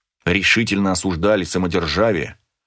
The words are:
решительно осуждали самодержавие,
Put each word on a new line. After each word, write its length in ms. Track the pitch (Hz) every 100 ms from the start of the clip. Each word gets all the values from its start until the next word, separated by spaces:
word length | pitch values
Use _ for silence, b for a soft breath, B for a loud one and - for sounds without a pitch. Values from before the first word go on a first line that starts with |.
| _ _ -
решительно 640 | 95 87 - 117 101 98
осуждали 520 | 92 98 82 101 104
самодержавие, 920 | 87 92 90 90 82 82 113 90 - - _ _